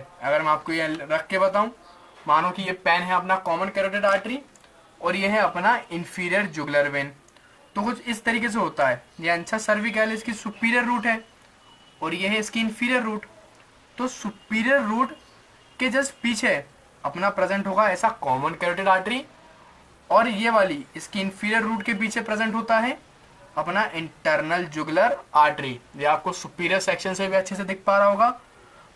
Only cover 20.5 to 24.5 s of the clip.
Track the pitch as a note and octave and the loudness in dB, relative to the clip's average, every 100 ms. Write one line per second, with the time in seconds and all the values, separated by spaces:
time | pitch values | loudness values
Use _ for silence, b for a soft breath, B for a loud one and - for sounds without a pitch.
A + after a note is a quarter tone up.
20.5 | A3+ F#3 C#3+ - D#3+ - G3+ G3 - G#3 | 4 2 0 -8 -14 -8 -6 -4 -4 -2
21.5 | A3+ A3 A3 A#3 G3+ A3 A#3 A3 G#3+ A3 | 0 0 -2 -4 -2 -2 -4 -4 -2 -2
22.5 | A3 A3 A3+ B3 - - - - - - | -2 0 2 2 -4 -12 -20 -20 -20 -10
23.5 | - D#3 F#3+ A3 E3 D#3+ - D#3+ D3 D#3 | -6 -2 -2 -2 -4 -10 -4 0 0 0